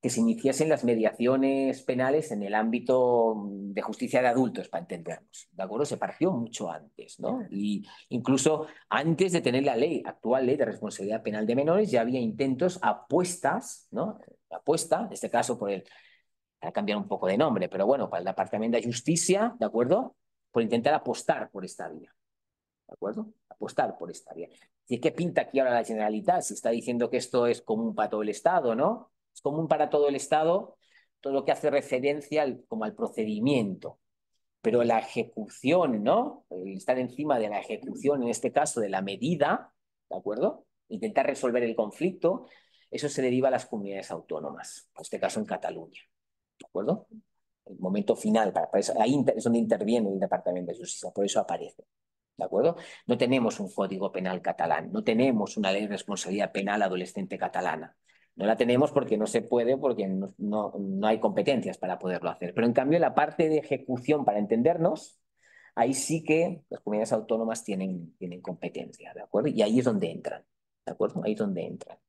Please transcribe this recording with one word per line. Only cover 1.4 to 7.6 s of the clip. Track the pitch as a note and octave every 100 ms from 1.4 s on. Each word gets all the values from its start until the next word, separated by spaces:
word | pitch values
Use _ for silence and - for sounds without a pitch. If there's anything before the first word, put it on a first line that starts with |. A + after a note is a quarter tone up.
| C3+ C3+ C3+ B2+
penales | - B2+ B2+ D3+ D3+
en | G#2
el | G2
ámbito | G#2+ A2+ A#2 B2 B2+ B2 B2 A2+ A2 G2+
de | G2 G2+ G2
justicia | G#2+ G#2+ B2 B2
de | B2+
adultos, | A#2+ B2 G2 F#2
para | E2+
entendernos, | E2+ F2+ E2 E2 _ - -
¿de | -
acuerdo? | F#2+ G#2+
Se | D3 G#2
partió | G2 - D#3
mucho | B2+ A#2 - F#2+
antes, | D#2 - - - -
¿no? | - B3+ G#3
Y | G2